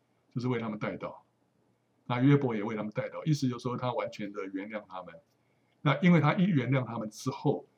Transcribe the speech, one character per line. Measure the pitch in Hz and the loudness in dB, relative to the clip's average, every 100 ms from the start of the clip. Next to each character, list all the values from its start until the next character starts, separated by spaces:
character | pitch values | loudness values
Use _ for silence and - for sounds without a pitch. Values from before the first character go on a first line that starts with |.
| _ _ _ | _ _ _
就 | - | -6
是 | 123 | -2
为 | 120 | -2
他 | 113 | -4
们 | 107 | -6
代 | 110 90 | -6 -6
祷。 | 95 - _ _ _ _ _ _ _ _ - | -10 -12 _ _ _ _ _ _ _ _ -4
那 | 123 | 4
约 | 135 143 | 6 6
伯 | 135 110 | 4 -2
也 | |
为 | 104 110 | -2 -4
他 | |
们 | 107 | -4
代 | - 107 | -6 -6
祷， | - - | -4 0
意 | |
思 | 147 127 | 0 0
就 | 120 | -2
是 | |
说 | 123 120 | -4 -4
他 | 123 | -4
完 | 110 101 | -2 -4
全 | - 104 | -6 -10
的 | 101 98 | -8 -8
原 | 95 104 | -8 -8
谅 | 107 95 | -10 -10
他 | 92 | -14
们， | 87 82 _ _ _ _ _ _ 147 | -14 -18 _ _ _ _ _ _ 0
那 | 143 | 2
因 | 180 | 6
为 | 170 | 6
他 | 143 | 6
一 | 180 185 | 4 2
原 | 151 120 | 2 2
谅 | 135 | 0
他 | 123 117 | 0 -6
们 | 107 | -8
之 | - 131 | -6 -8
后， | - 147 - - | -2 -2 -2 -6